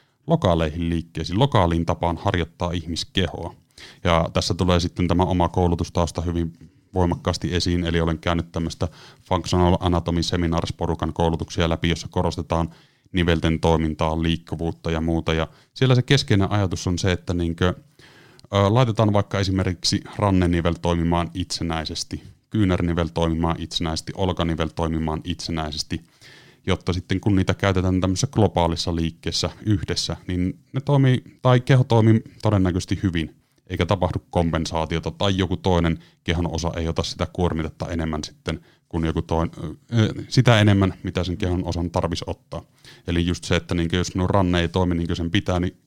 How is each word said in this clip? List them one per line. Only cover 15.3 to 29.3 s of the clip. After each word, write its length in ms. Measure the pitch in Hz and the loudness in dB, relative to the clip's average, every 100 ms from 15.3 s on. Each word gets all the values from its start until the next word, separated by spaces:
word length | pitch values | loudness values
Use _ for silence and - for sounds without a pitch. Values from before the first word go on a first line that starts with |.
Ja 140 | 80 78 - _ | -2 -2 -8 _
siellä 220 | - 131 127 | -2 2 2
se 60 | |
keskeinen 500 | - 139 - 101 98 | 4 2 2 0 2
ajatus 360 | 104 92 85 95 | 0 -2 -2 -4
on 120 | 87 | -2
se, 120 | 98 | 0
että, 220 | 87 - | 0 -2
niinkö, 340 | 87 85 82 92 | -2 -2 0 0
ö, 60 | - - _ - - - - - | 0 -10 _ -20 -20 -20 -20 -2
laitetaan 640 | 98 98 113 120 104 107 | 2 4 4 2 2 2
vaikka 260 | 101 - 98 | 2 0 -2
esimerkiksi 640 | 95 95 92 87 - 101 - - | 0 0 0 -2 -2 -2 -4 -2
rannenivel 580 | 101 92 87 85 85 | 2 4 4 2 0
toimimaan 580 | 85 87 85 82 85 85 | 0 0 0 0 0 -2
itsenäisesti, 880 | 92 87 - 85 80 78 85 - 87 - - _ | -6 -6 -6 -4 -4 -6 -8 -8 -10 -12 -20 _
kyynärnivel 580 | 110 98 90 87 85 82 | 0 2 2 0 0 -2
toimimaan 480 | 85 82 80 85 82 | 0 0 0 -2 -4
itsenäisesti, 520 | 82 - 82 80 - - | -6 -4 -4 -4 -8 -4
olkanivel 520 | 95 87 85 80 80 | -2 0 -2 -2 -4
toimimaan 540 | - 82 80 80 78 | -4 -2 -2 -4 -4
itsenäisesti – 800 | 85 78 - 80 76 76 - 82 - _ - - - _ - | -6 -8 -6 -6 -6 -8 -8 -8 -10 _ -20 -20 -20 _ -4
jotta 260 | 87 - | -2 -2
sitten 260 | 90 - 95 | -4 -2 -2
kun 160 | 110 95 | 0 2
niitä 180 | 92 | 2
käytetään 480 | - 98 92 92 92 | 0 0 2 2 2
tämmöisessä 260 | 92 92 - | 0 0 -2
globaalissa 680 | 117 98 90 85 82 - 85 | 2 2 2 0 0 -2 -2
liikkeessä 540 | 82 - 82 | -2 -4 -6